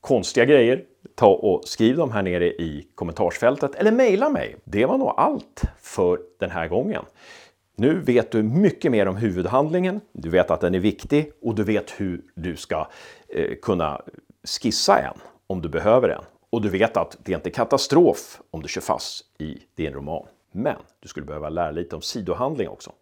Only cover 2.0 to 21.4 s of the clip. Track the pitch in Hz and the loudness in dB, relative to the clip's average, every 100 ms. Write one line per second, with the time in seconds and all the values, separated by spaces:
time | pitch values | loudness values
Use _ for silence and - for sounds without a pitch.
2 | 147 110 95 87 87 - 82 73 - - | 0 -2 -2 2 0 0 -6 -8 -14 -10
3 | 87 80 90 - 117 139 143 - 202 233 | -8 -2 -2 2 2 2 -4 2 2 4
4 | 254 190 285 277 - - - 101 131 262 | 4 4 0 -2 -6 -10 -6 0 2 2
5 | 269 - 147 - - - - - - - | 0 0 0 0 -10 -6 -6 -6 -12 0
6 | 90 90 - _ 92 85 82 90 180 214 | 2 0 -4 _ -6 -4 -4 -2 -2 -6
7 | - _ - - - _ _ - 120 170 | -10 _ -20 -20 -20 _ _ 0 2 2
8 | 147 120 110 113 107 139 202 - 160 113 | 2 2 2 0 0 4 2 2 0 2
9 | 98 95 113 90 87 127 151 175 185 208 | 2 0 -2 -2 0 0 0 0 -2 -4
10 | - - 82 90 - - 87 92 98 - | -10 -10 0 2 4 2 2 2 0 -2
11 | - 147 147 - 120 107 104 104 - - | 0 0 0 -8 -6 -2 0 -2 -4 -8
12 | 98 85 - - 87 78 - 80 80 - | -6 -6 -10 -10 -8 -8 -6 -6 -6 -12
13 | - - _ - - - - 90 80 69 | -20 -20 _ -4 -4 -4 -2 0 0 -4
14 | - - _ _ - - 240 - - - | -12 -20 _ _ -12 -4 -2 -2 2 2
15 | - - - _ _ 92 80 76 101 120 | 2 -10 -20 _ _ -6 -4 0 4 4
16 | 117 - - _ _ - 101 92 110 - | 4 -2 -10 _ _ -4 -2 0 0 0
17 | 82 - - 87 87 - 113 139 - 143 | -4 -8 -6 -6 -4 -4 0 0 2 4
18 | 170 - - - _ 80 - 90 - - | 4 2 -6 -20 _ -14 -10 -10 -4 -4
19 | - - _ _ 78 69 _ - 78 67 | -4 -14 _ _ -14 -14 _ -8 -8 -8
20 | 71 82 - _ _ 92 135 - - _ | -10 -10 -12 _ _ -6 -6 -6 -12 _
21 | 98 - 71 76 | -18 -14 -10 -10